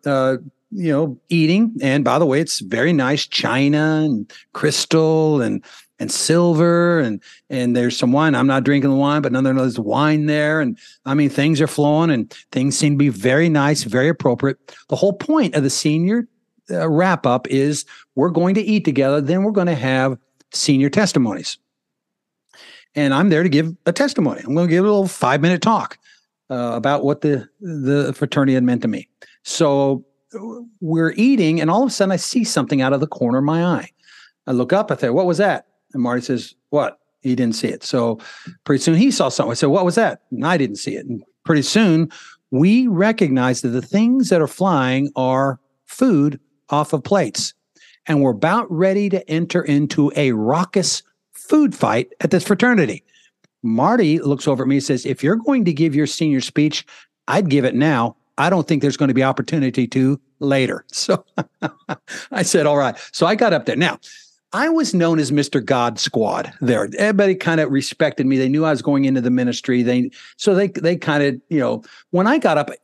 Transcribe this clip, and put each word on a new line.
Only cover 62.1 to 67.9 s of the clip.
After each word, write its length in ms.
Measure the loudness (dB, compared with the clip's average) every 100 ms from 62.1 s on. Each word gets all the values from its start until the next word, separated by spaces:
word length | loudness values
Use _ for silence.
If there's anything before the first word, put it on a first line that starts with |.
| -18 -10
I 100 | -6
said, 240 | 0 2 2
"All 120 | 2
right." 180 | 0 -4 -12
So 160 | -2 0
I 80 | 2
got 180 | 2
up 140 | 0 -2
there. 80 | -2
Now, 240 | -2 -4 -12 -20 -20 _ _
I 160 | -4 0
was 260 | 0 0 0
known 240 | 0 0
as 120 | 0
Mister 300 | -2 0 -2
God 380 | -2 0 0 -2
Squad 520 | -6 -2 -2 -4 -8 -6
there. 280 | -2 0 -2 -2
Everybody 380 | 0 2 2 0
kinda 320 | 0 0 0
respected 580 | -2 -4